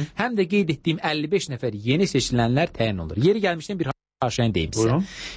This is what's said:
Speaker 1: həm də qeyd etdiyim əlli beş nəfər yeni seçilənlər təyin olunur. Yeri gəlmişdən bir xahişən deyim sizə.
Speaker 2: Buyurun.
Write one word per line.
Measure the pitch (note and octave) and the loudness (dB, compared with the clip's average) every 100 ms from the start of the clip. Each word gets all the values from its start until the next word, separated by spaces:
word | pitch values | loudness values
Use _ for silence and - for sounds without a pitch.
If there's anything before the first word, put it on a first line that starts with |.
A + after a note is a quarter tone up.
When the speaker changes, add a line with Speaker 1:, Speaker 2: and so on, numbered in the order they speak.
| D3 - | 0 -2
Speaker 1:
həm | A#3 A3+ | -2 0
də | F3+ | 2
qeyd | G3+ F3+ | 2 2
etdiyim | D3+ - D#3 | 0 -2 -2
əlli | D#3+ D3+ D3+ | -2 -2 0
beş | G3 - | -2 -2
nəfər | B2+ B2 | -6 -4
yeni | G#2 A2 D3 G3 | -4 0 2 2
seçilənlər | C#3 - B2 A#2 C3 E3+ | 0 0 2 2 2 0
təyin | - A2+ G2 | 0 -2 -2
olunur. | D#2+ E2 | -4 2
Yeri | D3 A3 | 2 4
gəlmişdən | G3 E3 D3 G3 | 2 -2 -4 -4
bir | C#3+ | -4
xahişən | - _ - B2+ - A#2 | -8 _ -4 -2 2 2
deyim | F#2 D#2 | 2 0
sizə. | A2 | 2
Speaker 2:
Buyurun. | A2+ C#3 G3 - - | 2 2 0 -6 -14